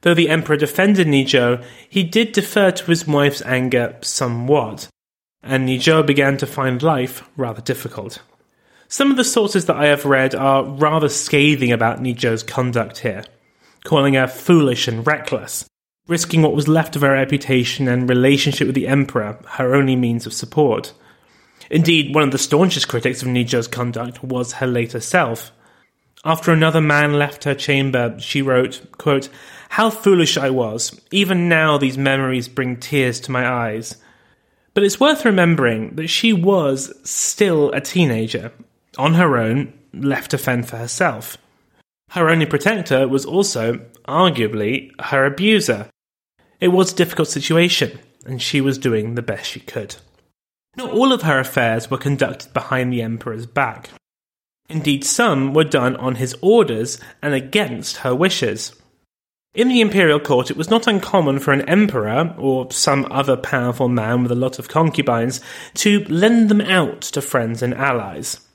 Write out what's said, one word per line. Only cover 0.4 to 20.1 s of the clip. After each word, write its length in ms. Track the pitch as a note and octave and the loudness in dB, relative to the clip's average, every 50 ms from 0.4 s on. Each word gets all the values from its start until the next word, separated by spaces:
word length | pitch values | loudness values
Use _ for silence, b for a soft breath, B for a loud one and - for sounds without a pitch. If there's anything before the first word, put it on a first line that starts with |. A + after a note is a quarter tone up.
| D#3 - D3+ C#3+ | 2 0 0 0
defended 500 | D3+ C#3+ - - F#3+ G3+ G#3 F#3+ F3 D#3 | 0 -2 2 2 4 4 4 4 4 4
Nijo, 540 | C#3+ C#3 C3+ C3+ - C3+ B2 A#2+ B2 A#2+ A#2+ B B B B B | 4 2 2 4 2 2 4 4 0 -2 -4 B B B B B
he 140 | - G3 F#3+ | -2 -2 -2
did 280 | E3 F3 A3 A#3 A3+ | 0 2 0 0 2
defer 380 | A3 G#3 F#3+ - - G#3+ G3+ F#3 | 0 -2 -2 0 0 2 2 2
to 160 | F3+ F#3+ - | 2 0 0
his 220 | - E3+ E3 E3+ D#3 | 0 0 0 0 0
wife's 340 | D3 C#3+ C#3+ C#3+ C#3+ - | 2 4 4 2 2 0
anger 560 | - - C3 B2+ B2+ B2+ B2 B2 A#2+ A2 - - | -4 -2 -2 0 0 0 0 0 0 0 -6 -8
somewhat, 840 | - - - - C#3 B2 A#2+ A#2 A#2+ B2+ D3 D3 A#2+ A2 G#2+ - - - _ _ _ _ _ _ _ _ _ _ | -10 -8 -4 -4 -2 -2 -2 -4 0 2 2 2 2 -2 -8 -14 -16 -20 _ _ _ _ _ _ _ _ _ _
and 260 | _ - C3+ C3 C3 B2+ | _ -2 -2 0 0 0
Nijo 380 | C3 B2+ C3 D#3+ D#3+ D#3+ D3+ | -2 0 2 4 4 4 4
began 320 | D3 C#3 C#3 C#3 C#3 C#3 C3+ | 4 4 4 4 2 2 0
to 80 | - | -4
find 380 | - - - C3+ C3 B2+ B2 C3+ | -6 -4 -4 -2 -2 -2 0 0
life 440 | E3 D#3 C3+ B2+ B2 - - - _ _ | 0 0 0 -2 -4 -8 -12 -20 _ _
rather 260 | - C3 A#2+ A2 A2+ | -8 -6 -6 -6 -10
difficult. 600 | A#2 - C3 A#2+ - A#2 - - G2 G2 - - - _ _ _ _ _ b b b b b b b b | -6 -6 -6 -6 -6 -12 -12 -12 -14 -14 -14 -18 -20 _ _ _ _ _ b b b b b b b b
Some 220 | - - C#4 C#4 | -4 0 2 2
of 80 | C#4 B3+ | 2 2
the 60 | B3 | 0
sources 420 | - - - G#3+ G3+ - G3 E3 | 0 2 0 0 2 0 -2 0
that 100 | - E3 | 0 0
I 120 | - D3 D3 | 2 4 2
have 180 | D3 C#3+ - | 2 2 2
read 300 | C#3+ C#3 C3+ C3 C3+ C3+ | 2 2 4 2 0 0
are 280 | - C3+ C3+ C3+ C3+ C3+ | 0 2 2 2 2 0
rather 460 | - C#3+ C3+ D3+ D3+ D#3 D#3+ D#3 D3 | -2 -2 0 0 2 2 2 2 0
scathing 600 | - - - - - D3 C#3+ D3 D3+ C3+ C3 A#2+ | 0 -2 -4 0 2 4 4 4 2 2 2 0
about 300 | A#2+ A2+ A2+ A2+ A#2+ - | 2 2 2 0 0 -2
Nijo's 420 | B2 B2+ B2 A#2+ - A#2+ A2+ A2 G#2+ | -4 -6 -4 -2 -2 -2 -2 -2 -6
conduct 560 | - - - B2+ B2 A#2 A#2+ A2+ G2 - - | -6 -4 -4 -2 -2 -2 -2 -4 -4 -8 -8
here, 240 | - B2 G2 G2 G#2 - _ _ b b b b b b b b _ | -6 -6 -6 -6 -12 -16 _ _ b b b b b b b b _
calling 280 | - - D3+ C#3 C#3 C3+ | 0 2 4 4 4 4
her 140 | C3 C3 B2+ | 2 2 0
foolish 600 | - - - - F3 E3 D3+ C3+ B2 A#2+ - - | -2 -10 2 4 4 6 6 4 0 0 -2 -4
and 180 | A#2 A2+ A#2 | -4 -2 0
reckless, 600 | D3 D3+ D3 D3 - - A2+ G2 - - - - _ _ _ _ _ _ _ _ - | 0 0 0 -2 -4 -6 -6 -6 -8 -12 -12 -12 _ _ _ _ _ _ _ _ -4
risking 360 | E3+ E3+ E3+ - - E3 D#3 | -2 -2 -2 0 2 4 4
what 120 | D3+ - | 4 2
was 120 | D3+ D3 D3 | 2 2 2
left 280 | D#3 D#3+ D#3 - - | 2 2 2 0 -2
of 60 | C#3+ | 0
her 120 | C#3+ C#3 C#3 | 2 2 4
reputation 760 | C3+ C3+ C3 D3 C#3 - - C3+ B2+ B2 A#2+ - - C#3 B2+ | 2 2 0 -2 -4 -2 0 0 0 0 0 -2 -2 -2 0
and 200 | B2 B2 B2+ B2 | 0 0 0 2
relationship 600 | B2+ B2 B2 C3+ C#3 C#3 - D3 C3+ - D3 - | 2 4 4 4 4 4 2 -2 0 0 -2 -2
with 80 | B2+ | 0
the 120 | C3+ B2 - | -2 -2 0
emperor 520 | C3+ C#3+ C#3 C3+ - B2 G#2+ G#2 G#2+ - - - - | 0 0 0 0 -2 -6 -4 -4 -10 -12 -16 -16 -6
her 200 | - C3+ B2+ C3 | -4 -2 2 2
only 220 | C#3+ C#3 C3+ C3 | 2 4 4 2
means 320 | B2+ B2+ A#2+ | 2 2 0